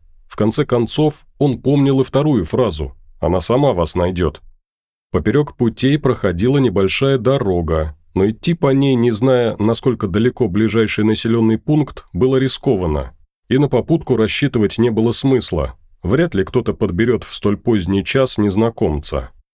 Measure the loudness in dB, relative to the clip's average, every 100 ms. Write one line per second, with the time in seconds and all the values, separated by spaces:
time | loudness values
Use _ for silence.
0 | _ -20 -12 -2 -2 0 0 0 -2 0
1 | -2 -2 _ -2 -2 -2 0 2 2 2
2 | 0 0 2 0 0 0 0 -2 -8 -12
3 | -20 -4 -2 0 0 2 2 0 -2 0
4 | -2 0 -2 -4 -16 -20 _ _ _ _
5 | _ -4 0 0 -2 -2 -2 0 0 0
6 | 0 0 -2 0 0 2 2 2 0 0
7 | 0 0 0 0 0 -2 0 -2 -4 -8
8 | _ 0 0 0 -4 0 0 2 2 2
9 | 2 2 2 2 0 0 0 0 -2 -2
10 | -2 0 0 0 -2 0 0 0 0 0
11 | 0 0 0 2 2 2 0 0 0 -6
12 | -10 -2 2 2 0 -2 0 0 0 -2
13 | -6 -12 _ _ -2 0 2 0 0 -2
14 | 0 0 0 0 -2 0 0 2 0 2
15 | 0 0 2 2 0 -2 -4 -8 -20 _
16 | -2 0 0 0 0 -2 -2 -2 -2 0
17 | 0 0 -4 -4 -2 -2 0 0 2 -2
18 | 0 0 0 0 0 2 0 0 -2 -2
19 | -4 -8 -10 -16 _